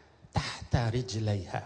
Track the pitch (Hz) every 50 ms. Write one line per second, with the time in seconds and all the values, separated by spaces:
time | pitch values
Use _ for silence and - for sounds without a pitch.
0 | - - - - - - - - - - - - - - - 139 117 113 110 127
1 | 117 - 101 110 110 104 104 101 85 - - - -